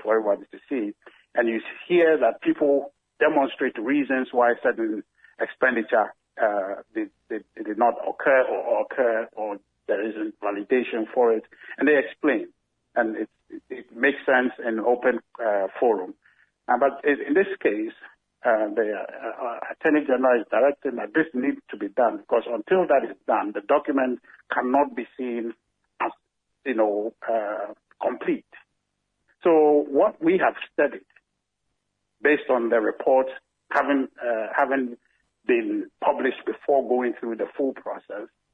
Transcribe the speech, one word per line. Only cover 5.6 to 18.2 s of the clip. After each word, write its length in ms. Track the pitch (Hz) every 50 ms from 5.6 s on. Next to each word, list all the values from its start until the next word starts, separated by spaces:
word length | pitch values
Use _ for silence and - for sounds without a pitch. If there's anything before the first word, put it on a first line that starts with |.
| - 127 123 117 110 - - 113 104 - - _ _ _ _ - 117
uh, 400 | 107 104 101 95 98 101 - - _ _
did, 180 | 110 107 98 _ _ _ _
did, 160 | 117 107 - _ _ - 110
did 140 | 104 107 98
not 160 | 120 117 113 - -
occur 360 | - - - - 156 135 131 123
or 400 | - 113 - - 117 120 107 107
occur, 460 | - - - 127 117 113 113 117 - _
or 240 | - 107 107 101 98 _ _ _ _ _
there 160 | - 104 98 104 113
isn't 240 | 104 107 107 107 - _
validation 680 | - 101 101 101 104 - 131 127 117 - - 117 110 - -
for 180 | 127 123 117 113
it. 120 | 110 - _ - _ - - - -
And 80 | 135
they 100 | 143 151
explain. 520 | 139 127 - - _ - 151 - - - - _ _ _ _ _ _ _ _ _
And 200 | - 117 110 107
it, 120 | - 110 - _ _ _ _
it, 140 | - - - _
it 260 | - - - _ 110
makes 220 | 117 123 143 139 - -
sense 260 | - 135 127 127 127 - - -
in 140 | 120 113 110
open, 400 | 104 113 123 120 120 127 120 117 - _ _ -
uh, 280 | 113 110 104 101 95 95 - -
forum. 360 | 135 123 110 95 90 92 - _ _ _ _ _ _ _ _ _ _
Uh, 120 | - 123 123
but 200 | 139 139 127 - -
in, 140 | 151 143 - - -
in 60 | 143
this 120 | 180 202 196 - - -
case, 320 | - 104 107 107 113 - - - - - _